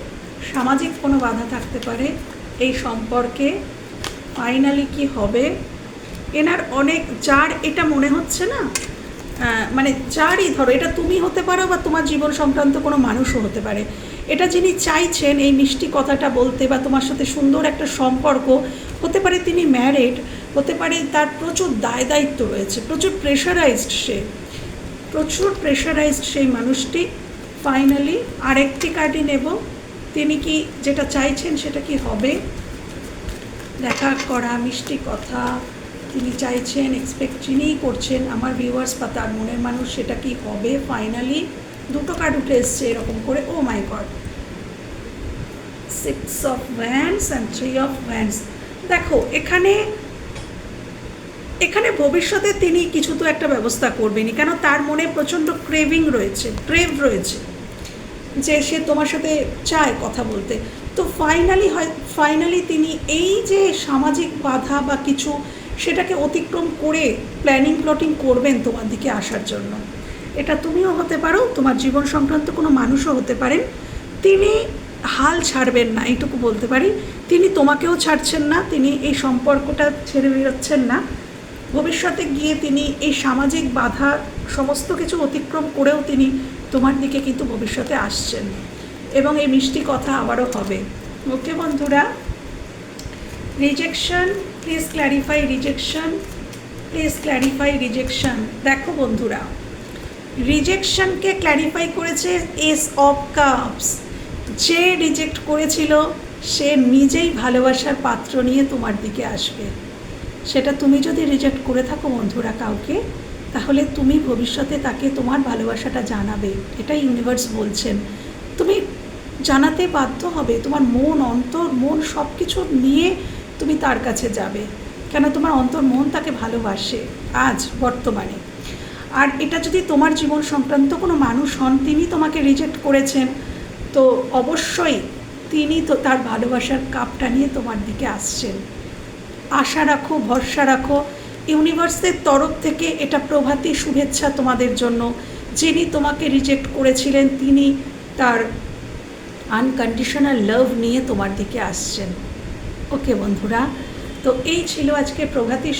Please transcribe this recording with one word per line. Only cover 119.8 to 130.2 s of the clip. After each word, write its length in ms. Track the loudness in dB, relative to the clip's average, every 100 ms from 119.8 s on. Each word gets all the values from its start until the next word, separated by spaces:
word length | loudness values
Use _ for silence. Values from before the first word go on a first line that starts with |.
| 0 2
বাধ্য 240 | 0 -2 -4 -2
হবে, 200 | 0 0 0
তোমার 180 | 2 2 4
মন, 220 | 4 4 2
অন্তর, 340 | 0 0 -2 0 2
মন 140 | 2 0 0
সব 140 | -4 -4 -4
কিছু 200 | -2 -2 0 2
নিয়ে 240 | 4 4 2 0 -6 -10 -12 -4
তুমি 140 | -2 0
তার 140 | 0 0 -2
কাছে 200 | -2 -2 -2
যাবে, 240 | -4 -6 -8 -10 -12 -12 -4
কেন 120 | 2 2 2
তোমার 180 | 2 4
অন্তর 200 | 2 2 4
মন 140 | 4 2 0
তাকে 160 | -4 -4
ভালোবাসে 600 | -4 -2 -2 -4 -4 -6 -6 -8 -4 0 2
আজ 120 | 0 -4 -2
বর্তমানে। 540 | 0 0 -2 -2 -4 -8 -12 -12 -12 -12 -12 -14 -4 2
আর 80 | 2 2
এটা 140 | -2 -2 0
যদি 140 | 0 4
তোমার 200 | 4 6
জীবন 220 | 4